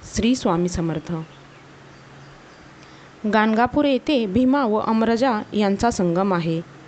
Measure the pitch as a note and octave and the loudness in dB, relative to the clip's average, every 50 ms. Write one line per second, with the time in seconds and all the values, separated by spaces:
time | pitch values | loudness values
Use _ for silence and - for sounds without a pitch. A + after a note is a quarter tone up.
0 | - - - - G3+ A#3 B3+ B3+ - A3 F3 E3+ F3 F3+ F3 - E3+ E3 D#3 D#3+ | -20 -8 -6 -2 0 0 0 2 0 0 0 0 0 -2 -2 -2 -4 -2 -4 -6
1 | - - E3+ D#3+ D#3+ - - - - - - - - - - - - - - - | -6 -8 -8 -8 -8 -12 -18 -20 -20 -20 -20 -20 -20 -20 -20 -20 -20 -20 -20 -20
2 | - - - - - - - - - - - - - - - - - - - - | -20 -20 -20 -20 -20 -20 -20 -20 -20 -20 -20 -20 -20 -20 -20 -20 -20 -20 -20 -20
3 | - - - - - G#3+ G3+ A3 G#3+ A3 A3 G#3+ A#3+ B3 - C#4+ D4 C#4+ C#4 B3 | -20 -20 -20 -8 -4 0 2 2 2 2 2 2 0 2 2 0 2 2 0 0
4 | - - D4+ B3+ A3+ G3 F3+ A#3 B3+ B3+ C4 C#4+ C#4 A3 G#3 G#3+ - - A3+ A3 | 0 0 0 0 0 0 0 2 2 2 2 2 0 0 0 -2 0 0 0 0
5 | A3+ A3 A#3 A3+ B3 C#4 A#3 G#3+ G#3+ - - G#3 G#3 G3 G3 G3 - A#3 A#3 - | 2 0 0 0 0 0 0 -2 -4 -4 -2 0 0 0 0 0 0 -2 0 0
6 | F#3+ F3 E3+ F3+ F#3+ G3+ F#3 E3+ E3 E3 E3 E3 E3+ - - - - | 0 0 0 0 0 0 0 -2 -2 -2 -4 -4 -6 -10 -18 -20 -20